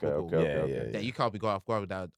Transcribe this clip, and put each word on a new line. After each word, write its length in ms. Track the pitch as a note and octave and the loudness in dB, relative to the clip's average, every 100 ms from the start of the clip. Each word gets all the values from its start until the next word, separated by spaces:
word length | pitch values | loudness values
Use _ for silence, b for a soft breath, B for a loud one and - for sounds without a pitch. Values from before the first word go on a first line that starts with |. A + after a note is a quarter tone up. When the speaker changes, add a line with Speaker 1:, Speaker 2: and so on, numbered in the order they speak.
| D#2 | 0
Speaker 1:
cool, 20 | D2 E2+ | 0 2
Speaker 2:
okay, 40 | |
Speaker 1:
cool. 80 | E2 | 2
Speaker 2:
okay, 140 | D#2+ | 4
Speaker 3:
Yeah, 60 | D2+ | 2
Speaker 2:
okay. 120 | D#2 | 0
Speaker 3:
yeah. 240 | C2 - G#2+ | 0 -2 -2
Speaker 1:
Yeah, 20 | A2 | -4
you 80 | |
caught 180 | B2 B2 | 0 0
me 40 | G#2 | 0
go 100 | G#2+ | 0
off 140 | G2 - | 0 0
guard 140 | A2 | -2
with 80 | G2 | 0
that 200 | F#2+ F2+ | -4 -6